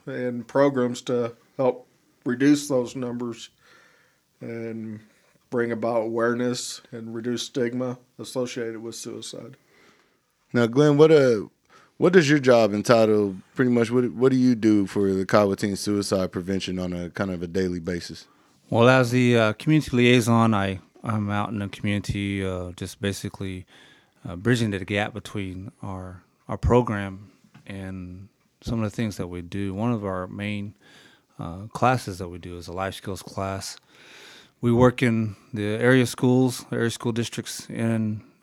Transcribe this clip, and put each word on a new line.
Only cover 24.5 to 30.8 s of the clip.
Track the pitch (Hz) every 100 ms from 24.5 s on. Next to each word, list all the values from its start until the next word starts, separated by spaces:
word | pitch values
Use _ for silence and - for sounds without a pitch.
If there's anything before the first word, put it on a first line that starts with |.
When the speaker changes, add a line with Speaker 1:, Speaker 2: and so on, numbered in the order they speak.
| 123 113
Speaker 3:
the | 98
gap | 92 101 110
between | 101 - 107 95 92 98 -
our, | 104 92 92 90 _ _ -
our | 107
program | 120 120 117 104 98 95 104 _ _ - -
and | 98 95 95 90 92 98 _ _ _
some | - 113
of | 107
the |
things | - 110 95
that | 87
we | 87
do. | 87 98 98
One | 95 120
of | 113
our | 101 92 92
main, | 101 104 104 101 -